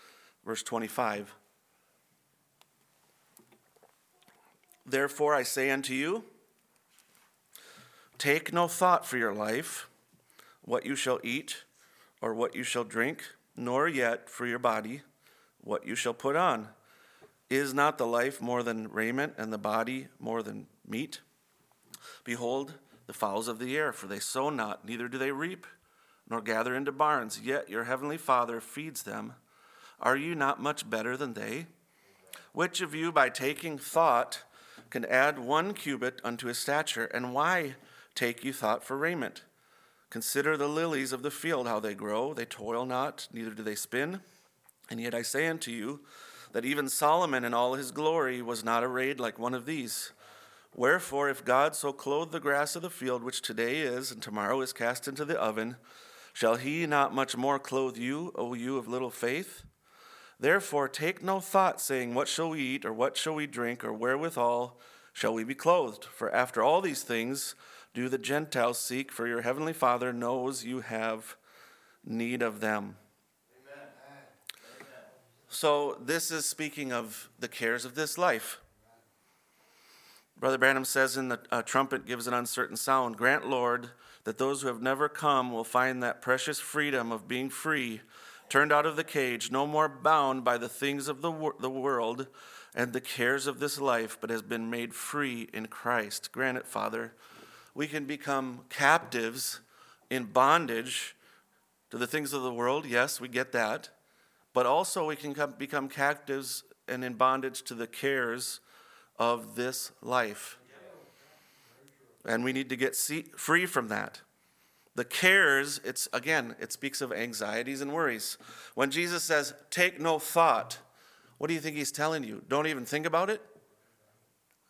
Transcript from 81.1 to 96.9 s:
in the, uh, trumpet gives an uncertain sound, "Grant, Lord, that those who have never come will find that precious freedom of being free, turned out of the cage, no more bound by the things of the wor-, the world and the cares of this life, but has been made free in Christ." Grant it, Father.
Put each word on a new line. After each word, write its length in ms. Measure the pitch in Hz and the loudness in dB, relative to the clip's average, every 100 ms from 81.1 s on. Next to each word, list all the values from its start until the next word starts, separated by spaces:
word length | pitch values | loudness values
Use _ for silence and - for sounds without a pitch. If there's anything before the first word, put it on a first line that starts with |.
| 131 | 2
in 120 | 127 | -2
the, 100 | 117 - | -4 -2
uh, 120 | 120 | -2
trumpet 420 | - 131 135 131 117 | 2 2 4 0 -2
gives 220 | 123 120 | -4 0
an 80 | 123 | 0
uncertain 420 | 120 - 120 113 | 0 -2 -2 -2
sound, 400 | - 131 123 110 | 2 2 2 2
"Grant, 300 | 123 147 123 | 4 4 2
Lord, 420 | 131 120 123 120 - - - | 0 2 0 -4 -16 -20 -10
that 140 | 110 110 | -6 0
those 240 | 135 139 | 0 2
who 60 | 135 | -2
have 160 | 117 | 0
never 260 | 127 135 147 | 0 2 0
come 420 | 151 151 135 127 | 2 4 4 4
will 120 | 117 | -2
find 400 | 113 123 131 127 | 0 2 2 2
that 180 | 120 - | -2 -2
precious 380 | 123 127 156 143 | 2 2 2 -4
freedom 520 | - 151 147 131 117 | -2 0 2 0 0
of 160 | 110 98 | -4 -4
being 220 | 127 135 | -4 -4
free, 520 | - 156 151 120 110 - - - - - | -4 -2 0 -2 -6 -12 -20 -20 -18 4
turned 220 | 135 151 | 6 8
out 140 | 147 156 | 6 6
of 100 | 151 | 0
the 80 | |
cage, 460 | 160 147 127 117 113 | -2 0 0 0 0
no 160 | 131 147 | 0 2
more 240 | 151 156 | 4 2
bound 540 | 135 151 156 135 131 | 4 4 6 6 2
by 140 | 123 120 | 2 2
the 120 | 117 | 0
things 380 | - 139 139 135 | -2 -2 0 -4
of 140 | 135 | -2
the 100 | 165 | -2
wor-, 240 | 160 156 - | -2 -4 -2
the 100 | 131 | -4
world 580 | 131 139 123 117 123 131 - - - - - | -2 0 2 0 -2 -8 -12 -20 -20 -8 -2
and 180 | 123 | 0
the 80 | 123 | -2
cares 460 | - 131 120 135 135 | -4 0 2 2 0
of 120 | 127 | -2
this 200 | 143 143 | -4 0
life, 380 | 139 117 110 - | 2 2 0 -6
but 80 | 110 | -4
has 140 | 113 | -4
been 260 | 104 117 113 | -4 -4 -4
made 240 | 120 117 | -4 -6
free 560 | - - 147 135 117 110 | -8 -6 -2 -2 -4 -8
in 120 | 110 110 | -8 -10
Christ." 640 | - 120 120 104 - - | -4 0 0 0 -6 -8
Grant 260 | - 131 127 | -2 0 -2
it, 100 | - | -4
Father. 480 | 107 107 | -4 -2